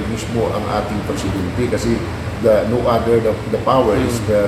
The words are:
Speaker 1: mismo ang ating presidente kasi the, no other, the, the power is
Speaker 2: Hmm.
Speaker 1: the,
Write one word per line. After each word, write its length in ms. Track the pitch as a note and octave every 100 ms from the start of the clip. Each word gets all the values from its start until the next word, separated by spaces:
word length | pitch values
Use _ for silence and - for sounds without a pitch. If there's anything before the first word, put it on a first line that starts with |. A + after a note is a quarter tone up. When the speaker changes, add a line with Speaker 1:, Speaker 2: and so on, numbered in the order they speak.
| G2+
Speaker 1:
mismo 380 | A2+ - A#2 G2+
ang 160 | G#2 G2+ G#2
ating 240 | - G#2
presidente 600 | - - F#2+ G2 F2 A#2+ A#2+
kasi 300 | - A#2 G#2+ - - - -
the, 300 | A2 G#2 G#2+
no 160 | A#2+ A#2+
other, 320 | A2+ A2+ A#2
the, 160 | A2 G#2 -
the 100 | G#2+ A#2
power 320 | C3 A#2 C3
is 160 | B2+ A#2
Speaker 2:
Hmm. 80 | G#2+
Speaker 1:
the, 100 | G#2